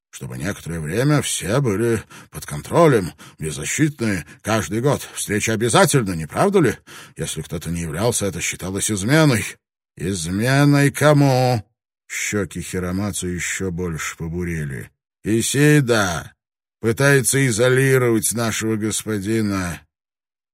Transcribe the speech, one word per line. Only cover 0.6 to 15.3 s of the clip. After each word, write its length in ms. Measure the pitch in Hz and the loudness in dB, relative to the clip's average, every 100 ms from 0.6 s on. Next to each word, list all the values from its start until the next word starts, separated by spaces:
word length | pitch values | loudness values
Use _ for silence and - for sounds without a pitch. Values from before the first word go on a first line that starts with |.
| - 82 | -8 -8
время 400 | 76 104 143 147 | -4 0 2 2
все 400 | - - 87 127 | 0 -4 -2 0
были 420 | 127 98 117 110 - - - | 0 0 0 0 -4 -20 -18
под 160 | 76 - | -16 -10
контролем, 680 | 147 - 147 165 117 87 - - - | -10 -2 4 6 4 0 -8 -18 -10
беззащитные, 840 | 80 71 76 - 151 147 113 90 - - | -8 -8 -6 -2 -2 0 -2 -2 -6 -10
каждый 400 | 101 110 80 107 | -2 -2 -2 -2
год. 260 | 139 120 - | 0 0 -4
Встреча 400 | - - 104 113 | -10 -4 -2 -2
обязательна, 580 | 110 117 175 180 139 95 | -2 2 4 4 2 -2
не 160 | 82 76 | -4 -4
правда 320 | 101 190 196 | -2 2 4
ли? 160 | 123 76 - - - - | 2 0 -10 -20 -18 -10
Если 260 | 82 78 | -8 -8
кто-то 260 | - 82 82 | -8 -8 -6
не 140 | 85 | -6
являлся, 420 | 82 76 117 - 98 | -6 -2 -2 0 -2
это 160 | 85 | -4
считалось 500 | - - 90 95 98 | -8 -8 -8 -4 -4
изменой. 540 | 104 104 156 151 110 - - _ _ _ - | -2 2 4 4 2 -2 -12 _ _ _ -8
Изменой 960 | 87 98 80 98 123 139 143 143 143 | -6 -4 -6 -2 2 4 6 6 4
кому? 720 | - 147 147 139 127 127 117 - _ _ _ - | 4 4 6 6 4 2 0 -4 _ _ _ -14
Щеки 500 | - - 104 85 90 | -8 -4 -4 -4 -8
Хиромацу 720 | 82 92 90 95 104 - 90 | -8 -6 -4 -4 -4 -4 -6
еще 420 | 87 - - 95 | -6 -6 -6 -6
больше 460 | 85 87 78 - - | -4 -4 -6 -8 -10
побурели. 760 | 82 87 87 80 73 62 - _ _ _ | -8 -6 -4 -6 -6 -10 -14 _ _ _
Исида 1080 | 95 | -2